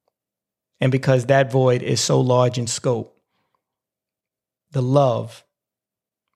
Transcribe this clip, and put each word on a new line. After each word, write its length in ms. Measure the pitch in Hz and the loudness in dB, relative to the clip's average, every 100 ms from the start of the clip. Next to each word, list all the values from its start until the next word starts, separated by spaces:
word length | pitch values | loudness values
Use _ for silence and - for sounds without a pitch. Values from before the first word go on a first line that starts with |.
| _ _ _ _ _ _ _ - | _ _ _ _ _ _ _ -4
And 100 | 131 | -2
because 360 | 131 131 131 120 | 0 0 0 2
that 260 | 135 131 | 2 2
void 300 | 131 127 123 | 0 0 0
is 180 | - 127 | -2 -4
so 200 | - 139 | 0 0
large 380 | 127 123 123 120 | 2 2 0 -2
in 80 | 113 | -6
scope, 500 | - 139 117 110 _ _ _ _ _ _ _ _ _ _ _ _ _ _ _ _ | -6 -4 -4 -6 _ _ _ _ _ _ _ _ _ _ _ _ _ _ _ _
the 100 | 139 | -4
love 640 | 127 139 135 113 113 - _ _ _ _ _ _ _ _ _ | 0 2 2 0 -6 -14 _ _ _ _ _ _ _ _ _